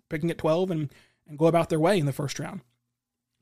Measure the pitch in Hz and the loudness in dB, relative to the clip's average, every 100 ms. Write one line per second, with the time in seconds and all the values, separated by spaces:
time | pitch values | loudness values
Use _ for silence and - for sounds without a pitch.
0 | - 160 170 156 156 165 190 165 147 - | -10 -6 -4 -2 0 0 0 -2 -6 -10
1 | _ _ - 143 165 165 165 160 165 202 | _ _ -12 0 4 4 2 2 4 4
2 | 143 131 - - 160 196 - _ _ _ | 2 -2 -4 -6 -10 -12 -16 _ _ _
3 | _ _ _ _ | _ _ _ _